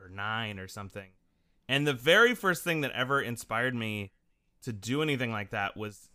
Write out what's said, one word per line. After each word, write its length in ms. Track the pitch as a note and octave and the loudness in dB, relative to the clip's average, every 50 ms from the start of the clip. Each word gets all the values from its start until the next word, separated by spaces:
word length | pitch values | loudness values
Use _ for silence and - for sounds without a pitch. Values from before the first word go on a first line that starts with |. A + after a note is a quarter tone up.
or 80 | F#2+ F2+ | -20 -14
nine 500 | F#2 G2 G2+ G#2+ A2 A2+ A2+ G#2+ G#2 F#2+ | -8 -6 -4 -2 -2 -2 -4 -4 -6 -8
or 80 | F#2+ | -10
something. 420 | F#2+ - G#2+ G2+ F#2+ - G#2 G2 F#2+ F#2 _ _ _ _ _ _ _ _ _ _ | -10 -10 -10 -12 -10 -12 -14 -14 -16 _ _ _ _ _ _ _ _ _ _ _
And 180 | - C3 C#3+ D3 | 0 0 2 2
the 80 | D3 C#3 | 2 0
very 420 | A#2+ A#2+ D3+ F3 G#3 A#3 B3 B3 | 2 6 6 8 8 8 6 4
first 280 | - - F#3+ F3 E3 - | 2 0 0 0 0 0
thing 180 | F3 E3 D#3 | -2 0 0
that 100 | C#3+ B2+ | 0 -2
ever 300 | - A#2 B2+ B2+ C#3 C#3 | -2 -2 0 2 2 0
inspired 540 | G#2+ A#2 A#2+ A2+ - - A2 A2+ B2 C3 B2 | 0 -2 -4 -6 -6 -4 -2 0 0 0 0
me 360 | A#2+ A2+ A2 G#2+ G#2 G2+ F#2+ _ _ _ _ _ _ _ _ _ _ - | -2 -4 -4 -4 -4 -6 -8 _ _ _ _ _ _ _ _ _ _ -10
to 100 | C3 A2+ | -8 -8
do 280 | G2+ G2 A2 C3 D3 | -6 -4 -2 0 0
anything 300 | D#3 D#3 C#3+ B2 B2+ A#2 | 2 2 0 0 0 -2
like 200 | A2+ G#2 G#2 F#2+ | -2 -4 -4 -4
that 260 | - G#2+ G2 G2 - | -2 -2 -2 -2 -4
was, 320 | G2+ G#2+ G#2 G2+ - - - | -6 -8 -8 -10 -12 -20 -20